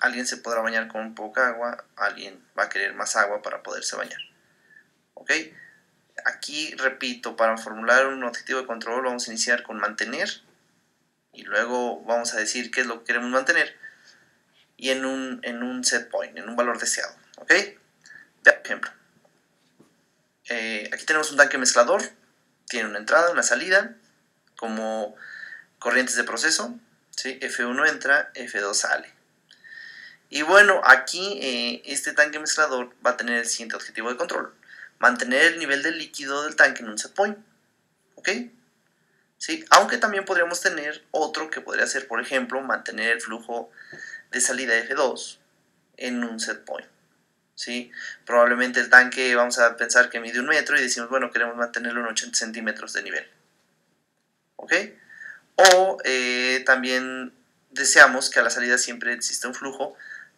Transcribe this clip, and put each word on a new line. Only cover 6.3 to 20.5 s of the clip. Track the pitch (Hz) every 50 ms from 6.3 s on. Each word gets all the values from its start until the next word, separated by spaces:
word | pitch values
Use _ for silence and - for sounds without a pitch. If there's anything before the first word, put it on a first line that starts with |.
| - - - 135 143 151 156 151 -
repito, | - 131 131 131 - 135 127 123 120 - 120 113
para | - 113 113 113
formular | 110 - 110 107 110 113 117 123 131 135
un | 135 135 131 127
objetivo | 120 120 - - - 131 131
de | 127
control | 123 113 110 113 113 117 127 131
vamos | 127 123 120 -
a | 117
iniciar | 110 110 - 127 120 117 -
con | - 110 107
mantener | 104 104 107 - 107 110 127 156 196 208 - - - _ _ _ _ _ _ _ _ _ _ _ _ _ _ _ _ _ _
y | 101 101
luego | 101 101 104 117 120 123 123 123 120 95 - -
vamos | 113 117 120 120 120 123
a |
decir | 113 110 110 - 127 120 113
qué | - 127 123
es |
lo | 117 117 117
que | -
queremos | - 117 120 123 123
mantener | 127 131 135 - 170 160 147 - - - - - - - _ - - _ _ _ _ _ _ _ _ _ _ _ _
y | - 123 131
en | 131 131 131
un, | 131 135 135 131 131 127 123 -
en | 120 120 120 123
un | 127 127 127 123
set | - 127 117 - -
point, | - 98 - - -
en | 85 98 110
un | 120
valor | 120 120 120 117 -
deseado. | 120 - - - - - - - _ _ - -
¿Ok? | - -
Vean, | - 190 202 - - - _ _ _ _ _ - - - - _ _ _ - 143 - -
por | -
ejemplo, | - 104 95 - - - - _ _ _ _ _ _ _ _ _ _ _ _ _ _ _ _ _ _ _ _ _ _ _ _ _ _ _ _ -
eh, | -